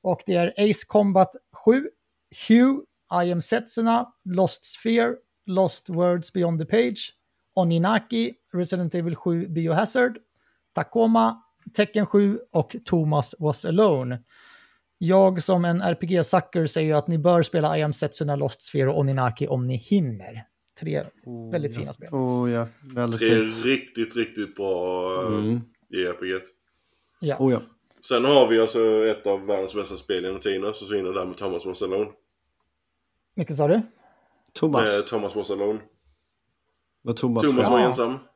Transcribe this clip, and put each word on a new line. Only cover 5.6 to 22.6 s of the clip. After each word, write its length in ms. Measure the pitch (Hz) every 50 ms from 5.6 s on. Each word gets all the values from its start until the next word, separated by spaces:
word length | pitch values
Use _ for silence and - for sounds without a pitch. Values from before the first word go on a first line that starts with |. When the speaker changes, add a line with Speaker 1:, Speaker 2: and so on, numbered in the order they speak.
| 190 175 - - _ -
Speaker 1:
Words 440 | 175 165 175 175 175 175 160 - _
Beyond 260 | 190 175 170 165 156
the 60 | 160
Page, 480 | - - 226 240 247 208 - - - _ _ _ _ _ _ _ _ _
Oninaki, 800 | 190 180 170 165 165 170 196 226 220 226 _ 240 226 233 240 - _ _ _ -
Resident 420 | 175 180 165 190 180 175 160 -
Evil 200 | 175 165 170 165
sju 320 | - - 180 170 170 185
Biohazard, 680 | - 160 165 165 165 156 170 220 214 - 262 247 254 226 - _ _ _ _ _ _ _ _ _ _ _
Tacoma, 680 | - 160 _ - 233 226 226 226 226 226 226 226 226 _ _ _ _ _ - -
Tekken 300 | - 208 208 - 214 202
sju 340 | - - 202 202 196 208 240 - _
och 240 | - 170 151 - - 240 _
Thomas 500 | - 185 170 156 151 151 147 143 - - _
Was 260 | 160 151 143 - -
Alone. 540 | - 160 196 214 202 156 131 127 123 123 120 _ _ _ _ _ - - - _ _ _ _ _ _ _
Jag 460 | _ 180 165 185 190 190 190 185 175 -
som 220 | - 185 175 175
en 160 | 175 170 175
R 160 | 196 180 170 -
P 60 | -
G-sucker 600 | 165 185 175 160 - - 180 - - - 175 160
säger 200 | 147 - 165 156
ju 60 | 156 156
att 140 | 151 147
ni 100 | 175 170
bör 260 | 160 147 175 175 170 160
spela 340 | - - 165 151 151 160
I 60 | 156 151
Am 100 | 151 143
Setsuna, 420 | - 156 143 - - 156 147 143
Lost 260 | 139 143 131 - _
Sphere 280 | - - - 143 135 131
och 100 | 151 156
Oninaki 480 | 143 135 135 131 127 123 117 - 147
om 200 | 135 - 127 123
ni 80 | 127 131
hinner. 680 | 120 - - 208 202 165 127 113 98 95 - 113 113 110 _ _ _ _ _ _ -
Tre 220 | 160 156 151 143 - - _ _ _
Speaker 2:
Oh, 260 | 123 120 117 113 113
Speaker 1:
väldigt 220 | 180 170 143 110 113
Speaker 2:
ja. 60 | 120
Speaker 1:
fina 140 | 147 139 131
spel. 160 | _ - -
Speaker 2:
Oh, 400 | 147 135 131 127 123 123 123 123
ja. 160 | 117 117